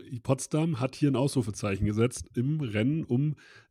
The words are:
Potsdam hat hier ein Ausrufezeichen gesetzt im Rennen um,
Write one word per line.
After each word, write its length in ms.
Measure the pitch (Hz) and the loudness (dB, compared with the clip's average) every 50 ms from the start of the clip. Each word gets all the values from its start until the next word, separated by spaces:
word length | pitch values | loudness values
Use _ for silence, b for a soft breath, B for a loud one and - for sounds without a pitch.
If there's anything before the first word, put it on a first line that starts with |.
| - - 139 120 - | -4 -10 -12 -10 0
Potsdam 560 | - 135 131 - - - 151 156 170 147 110 | 0 0 0 0 -4 -2 0 0 0 0 0
hat 160 | 131 131 - | -2 -4 -2
hier 160 | - 151 143 | 0 2 2
ein 40 | 139 | 2
Ausrufezeichen 680 | 117 135 143 - 135 113 98 101 - - 104 98 95 104 | 2 0 2 0 0 -2 -2 -4 -4 -2 -2 -2 0 0
gesetzt 440 | 104 104 107 117 123 - - - - - | 0 2 4 2 2 2 -4 -12 -8 -4
im 280 | - 120 135 151 160 | -2 0 0 0 -2
Rennen 420 | 147 120 104 104 110 127 151 160 - | -2 -2 0 2 2 2 2 0 0
um, 320 | - 123 123 143 156 147 b b b b b b b | 0 2 2 2 2 -2 b b b b b b b